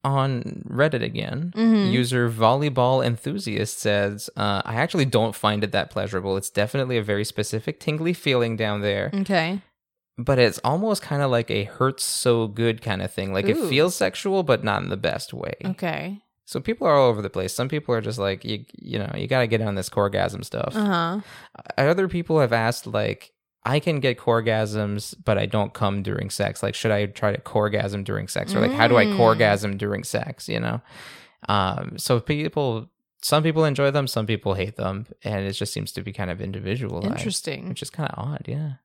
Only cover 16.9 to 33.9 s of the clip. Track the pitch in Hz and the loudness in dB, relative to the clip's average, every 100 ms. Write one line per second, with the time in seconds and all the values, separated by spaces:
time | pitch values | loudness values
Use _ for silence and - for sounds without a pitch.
16.9 | 143 127 107 101 98 92 - 127 151 147 | 6 6 4 -2 -4 -4 -2 -2 -2 -2
17.9 | 117 104 117 98 95 110 107 - - - | -2 -2 -2 -2 -2 -6 -8 -8 -18 -6
18.9 | 107 98 - 113 131 117 113 110 98 92 | -6 -4 -6 0 0 2 2 0 -2 -2
19.9 | - 101 98 92 101 - 57 - 214 208 | 0 2 2 0 -2 -8 -4 -4 0 0
20.9 | 175 165 196 - - - - - - 139 | 2 0 -4 -8 -20 -20 -20 -8 0 2
21.9 | 175 190 175 165 160 127 117 113 123 113 | 4 2 -2 2 4 4 4 2 -2 -4
22.9 | 110 107 104 - _ _ _ 117 147 170 | -2 -2 -4 -10 _ _ _ 0 0 2
23.9 | 151 131 120 - 117 113 110 107 107 104 | 0 0 0 2 2 4 0 0 0 -2
24.9 | 104 - - - 101 104 107 101 - 101 | -2 -6 -6 0 2 2 0 0 0 0
25.9 | 98 98 104 101 - 101 98 101 - 113 | 0 -2 -4 -4 -2 -2 -2 -4 -2 0
26.9 | 104 104 - 107 104 - - 104 104 98 | 0 0 0 -2 -2 -2 0 2 0 -2
27.9 | 101 98 101 101 - - - 113 - 113 | -4 -4 -4 -4 -4 -2 2 2 4 6
28.9 | 120 110 98 117 110 107 101 104 98 101 | 6 6 6 6 6 4 4 0 -4 -4
29.9 | 101 - 107 - 123 - 110 117 117 - | -4 -4 -4 -4 -10 -6 -4 -2 -4 -8
30.9 | - - - - _ - 104 92 - 87 | -20 -18 -20 -20 _ 0 2 2 -2 -8
31.9 | - - 120 - 147 156 - 139 110 143 | -8 0 0 2 -2 -2 -2 -2 -4 -8
32.9 | _ _ _ - 151 160 160 156 135 139 | _ _ _ 0 2 4 4 2 4 2